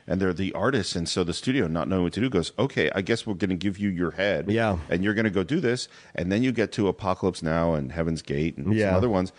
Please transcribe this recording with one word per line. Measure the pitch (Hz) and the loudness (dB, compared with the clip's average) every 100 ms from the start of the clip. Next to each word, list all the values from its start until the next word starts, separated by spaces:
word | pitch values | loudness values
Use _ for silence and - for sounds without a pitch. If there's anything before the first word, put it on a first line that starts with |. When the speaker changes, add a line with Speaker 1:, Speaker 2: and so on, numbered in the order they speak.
| - | -4
Speaker 1:
and | 92 | -2
they're | 95 | 0
the | 87 98 | 0 -4
artists, | - 110 135 - 90 | -2 0 0 -2 -4
and | 82 | -2
so | - 87 | -2 -2
the | |
studio, | 82 - 135 90 | -2 -2 0 0
not | 82 67 | 0 0
knowing | 92 | 0
what | 87 | 0
to | - | 0
do, | 131 | 0
goes, | 90 82 - | 0 -2 -2
"Okay, | 135 - 78 98 | -2 2 0 0
I | |
guess | 95 113 - | 0 -2 -2
we're | |
gonna | 90 98 90 | -4 -2 0
give | 98 95 | -2 -2
you | 101 | -2
your | 87 87 | 0 -2
head, | 85 101 82 87 | 0 0 0 0
Speaker 2:
Yeah. | 113 110 87 76 | 0 2 0 0
Speaker 1:
and | 90 | 0
you're | 101 | 0
gonna | 107 110 | 2 2
go | 95 | 0
do | 92 160 | 0 0
this." | 123 123 - - - - | 0 -2 -6 -14 -12 -4
And | 90 | 0
then | 104 | 2
you | 127 | 2
get | 117 101 | 2 0
to | - 98 | 2 0
Apocalypse | - 98 92 95 87 | 2 -2 0 0 0
Now | 80 82 85 | 0 2 2
and | 78 65 | 2 -2
Heaven's | 82 82 80 | -2 -2 -2
Gate | - 71 80 69 | -2 -2 -2 -2
and | 73 | 0
Speaker 2:
Yeah. | 110 101 | 2 4
Speaker 1:
some | 92 | 4
other | 120 | 4
ones, | 98 92 | 2 0